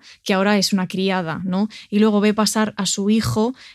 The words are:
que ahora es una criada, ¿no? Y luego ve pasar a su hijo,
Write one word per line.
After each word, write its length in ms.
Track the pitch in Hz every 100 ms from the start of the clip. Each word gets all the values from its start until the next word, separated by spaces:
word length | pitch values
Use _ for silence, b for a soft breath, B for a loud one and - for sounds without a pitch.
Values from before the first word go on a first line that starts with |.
| B B
que 80 | -
ahora 240 | 190 196 208
es 160 | 185
una 160 | 190 180
criada, 540 | 185 190 185 160 151
¿no? 240 | 185 185 214 B B
Y 80 | 208
luego 220 | 214 208
ve 100 | 208
pasar 400 | 208 202 220 214 -
a 80 | 185
su 240 | - 202
hijo, 440 | 220 - 220 226 262 B